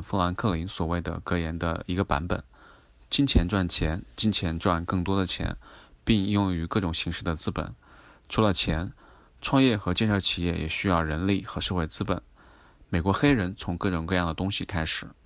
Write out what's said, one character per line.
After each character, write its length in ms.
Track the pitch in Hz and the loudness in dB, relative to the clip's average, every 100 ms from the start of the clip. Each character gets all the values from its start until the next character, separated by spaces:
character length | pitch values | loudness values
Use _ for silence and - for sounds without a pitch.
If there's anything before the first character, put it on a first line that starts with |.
富 160 | - 101 | -2 0
兰 160 | 90 92 | 0 0
克 180 | 113 | 0
林 140 | 82 87 | 0 -4
所 180 | - 82 | -4 -2
谓 160 | 87 | -2
的 180 | 85 85 | -2 -6
格 120 | - 90 | -4 -2
言 220 | 82 82 | -2 -4
的 260 | 85 82 - | -4 -4 -4
一 80 | 87 | -2
个 80 | |
版 240 | - - 87 | 0 0 0
本 120 | 95 - - - - _ _ - | -4 -6 -20 -20 -20 _ _ -4
：“金 160 | - 139 | 2 4
钱 220 | - 87 | 4 4
赚 200 | 101 87 | 2 0
钱， 320 | - 80 85 - - | 0 0 -2 -8 -2
金 160 | 110 | 0
钱 280 | 98 87 82 | 0 -2 0
赚 260 | 98 85 85 | 2 0 0
更 180 | 95 | -2
多 140 | 87 98 | 0 0
的 80 | 92 | 0
钱， 260 | - 82 82 - - - - | -2 -4 -6 -12 -20 -20 -10
并 120 | - 110 | 2 2
应 140 | 98 | 4
用 260 | 104 98 87 | 2 2 0
于 80 | 85 | 0
各 120 | 110 | 0
种 140 | 90 | 0
形 180 | 85 - | -2 -4
式 120 | 87 | -4
的 100 | - | -4
资 160 | 80 - | -2 -4
本。” 180 | - - - - - - - _ | -4 -6 -10 -20 -20 -20 -20 _
除 140 | - | 2
了 100 | 110 | 4
钱， 400 | 92 - 80 95 - - - - _ | 4 2 0 -4 -10 -20 -20 -20 _
创 220 | - 135 | 0 4
业 120 | 131 104 | 4 4
和 160 | 90 | 0
建 160 | 90 110 | 0 2
设 120 | 101 | 2
企 260 | - - 87 | 0 0 0
业 100 | 85 | -2
也 120 | 78 | -2
需 200 | - 98 | -2 2
要 140 | 87 | 2
人 260 | 80 76 95 | 2 0 0
力 160 | 98 | 0
和 160 | 92 87 | -2 -6
社 140 | - | -2
会 140 | 92 80 | -2 -2
资 160 | - | -2
本。 180 | 98 90 - - - - - _ - | -2 -4 -6 -20 -20 -20 -20 _ -2
美 120 | 87 | 0
国 100 | 87 | 2
黑 220 | 98 143 | 2 4
人 200 | 131 90 104 | 4 0 -4
从 200 | - 87 | -6 -2
各 120 | 101 | -2
种 160 | 87 82 | -2 0
各 100 | 90 | 0
样 120 | 85 | 0
的 60 | |
东 160 | 80 92 | -2 -4
西 140 | - | -4
开 220 | - 82 80 | -4 -4 -4
始。 220 | - - - | -6 -10 -16